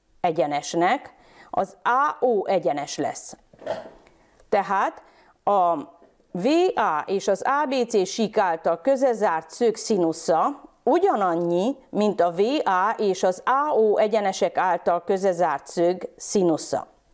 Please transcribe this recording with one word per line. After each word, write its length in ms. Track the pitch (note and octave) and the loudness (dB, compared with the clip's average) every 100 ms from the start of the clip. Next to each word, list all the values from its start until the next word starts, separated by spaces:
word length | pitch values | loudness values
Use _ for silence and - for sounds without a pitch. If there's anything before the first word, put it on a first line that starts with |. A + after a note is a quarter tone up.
| _ _ | _ _
egyenesnek, 920 | F3+ E3 D3+ D3 - E3+ F3+ C#4 - - _ - - | -2 0 0 -2 -4 0 0 0 -6 -20 _ -20 -6
az 280 | - G3 - | -4 -4 -4
A 420 | - B3+ D4+ - C4 | -2 0 0 0 0
O 200 | G#3+ - | 0 0
egyenes 520 | F#3+ D#3+ C#3+ C#3+ - | 0 0 -4 -6 -6
lesz. 400 | B2 - - - _ - - - - - _ _ _ _ _ | -6 -6 -14 -18 _ -16 -10 -10 -10 -20 _ _ _ _ _
Tehát 540 | G#3 F#3 G3 C4+ - - _ _ _ | -2 0 -2 -2 -6 -18 _ _ _
a 320 | - G3+ F3 D#3 - - _ _ _ | 0 2 2 0 -4 -18 _ _ _
V 160 | F3+ A3 E4 F#4 - | -4 0 2 2 0
A 280 | G3+ D3+ - | 0 -2 -2
és 220 | G3 G#3 | -4 0
az 160 | F#3+ - | -2 0
A 200 | C#4 C#4+ | -2 0
B 240 | C4+ A#3+ | -2 0
C 180 | G#3+ F3+ | 0 0
sík 300 | - G#3 A3+ | -2 -2 0
által 440 | F#3 E3 F#3 E3+ | 0 0 -2 0
közelzárt 680 | F3+ A#3 C4+ G#3+ G3+ D#3+ - | 0 2 2 2 0 0 -6
szög 260 | - A#3 G#3+ | 0 0 0
színusza 840 | - G3+ E3 D#3+ - E3 A#3 C#4+ - _ | -2 0 2 0 0 2 0 -4 -14 _
ugyanannyi, 960 | A#3+ E4+ G4 B3 F#3 E3 E3+ F3 A3 C#4 - | 0 2 2 2 0 0 0 0 0 -4 -6
mint 320 | G3 G#3 F3+ | 0 0 2
a 100 | F3 | 0
V 100 | E3+ G#3+ D4 | 2 0 2
A 300 | - F#3 G3+ A3 | 0 2 0 0
és 260 | G#3 F3+ | -2 0
az 200 | F#3+ F#3 - | 0 0 0
A 280 | C4 D4+ | 0 2
O 240 | B3 G#3+ G3 | 2 2 2
egyenesek 600 | G#3+ G#3+ G3 - F3+ - | 2 0 -2 0 -2 0
által 460 | F#3 F3 F#3+ F3 | 0 0 0 -2
közelzárt 640 | - F#3+ G3 E3+ E3+ C#3 - | 0 0 0 2 0 0 -6
szög 420 | F3+ F3 F#3 - - | 0 0 0 -6 -12
színusza, 680 | - G#3 F3 D3+ - - - _ _ | -4 0 2 0 -2 -6 -8 _ _